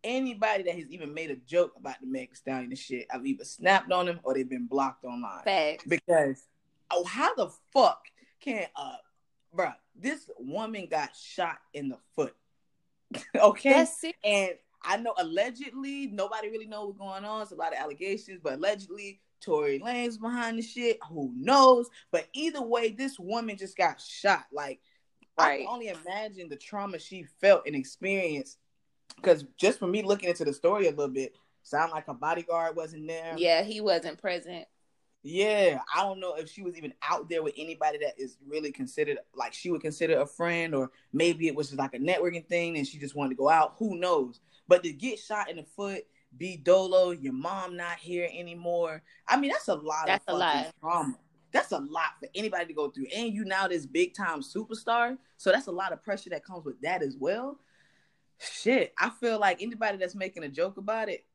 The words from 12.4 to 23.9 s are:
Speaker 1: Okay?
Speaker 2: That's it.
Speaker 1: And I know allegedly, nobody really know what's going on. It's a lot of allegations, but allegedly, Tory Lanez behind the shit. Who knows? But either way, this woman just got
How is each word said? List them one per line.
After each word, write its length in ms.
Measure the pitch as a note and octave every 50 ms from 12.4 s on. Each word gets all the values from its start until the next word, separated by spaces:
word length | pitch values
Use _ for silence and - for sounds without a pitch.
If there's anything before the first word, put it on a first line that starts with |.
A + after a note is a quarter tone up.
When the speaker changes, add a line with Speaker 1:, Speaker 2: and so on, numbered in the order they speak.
| _ _ _ _ _ _ _ _ _ _ _ _ _ _ - - - - -
Speaker 1:
Okay? 380 | - G#3 G3+ G3+ - - C4+ C4+
Speaker 2:
That's 300 | D4+ E4 D#4+ - - -
it. 120 | D#4+ E4+ _ -
Speaker 1:
And 280 | G#3 G#3 G3+ G3 F#3 F3 - _ _ _ _ -
I 140 | - G3
know 160 | A3 A#3 A#3 -
allegedly, 880 | F#3 F3+ D#3+ E3 F#3 G#3+ B3+ A#3+ A#3+ C#4+ C4 A3 C4+ C4+ C#4 C#4 C#4 C#4
nobody 420 | C4 G3+ G#3 F#3+ G3+ A3 A3 A3 G#3+
really 180 | A3+ A3 A3
know 180 | G#3+ G#3+ G#3 G#3
what's 120 | G3+ G3
going 280 | G3 G3 G3 F#3+ F#3+ G3+
on. 160 | G#3+ G#3+ A3
It's 100 | G#3+ G3+
a 40 | F#3
lot 180 | D#3+ E3 E3 C#3+
of 60 | C3
allegations, 600 | C#3+ D3+ C#3+ D3 F3+ G3 G3 - - - F#3+ F3+
but 120 | D#3 D3 C3
allegedly, 680 | C#3 E3+ G3 G#3+ G3+ G3 G3 F3 G#3 G3+ G3 G3 _ _ _ _ _
Tory 380 | - G#3 D#3+ D3+ D3 C#3+ C#3 C#3
Lanez 400 | G3 A#3 B3 A#3+ A#3+ A#3+ A3+ G#3+
behind 380 | A3 A#3 B3 B3 A#3 A3+ A3+
the 40 | A3+
shit. 380 | A3+ A3+ - A#3+ A#3+ A#3 A3+ - - D3
Who 220 | E3 D3+ C4+ - B3
knows? 540 | - C3+ G3+ C4+ C#4+ C4 C4 B3+ A#3+ A#3+ - - - - _
But 160 | - E3+ - _ -
either 280 | C4+ D4+ E4 D#4 C#4+
way, 300 | B3+ A3+ A#3 A#3+ A#3 A3
this 260 | G#3 A3 C4+ C4+ C4+ -
woman 380 | F3 F#3 A3 A#3 A#3 A3 G3+
just 200 | G3 F#3+ F3+ -
got 220 | - F3+ D#3+